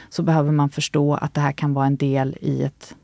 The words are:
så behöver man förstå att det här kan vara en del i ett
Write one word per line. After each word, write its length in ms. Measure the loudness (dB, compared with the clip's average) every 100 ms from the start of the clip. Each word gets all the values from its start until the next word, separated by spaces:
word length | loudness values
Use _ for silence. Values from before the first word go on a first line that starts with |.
| -12
så 140 | -4
behöver 300 | 2 2 4
man 180 | 2 2
förstå 440 | -2 -2 0 2
att 200 | 0 -2
det 60 | -2
här 120 | -2
kan 220 | 0 -2
vara 120 | 0 0
en 100 | 2
del 400 | 0 0 -2 -4
i 220 | -4 -2
ett 340 | -2 -6 -18 -20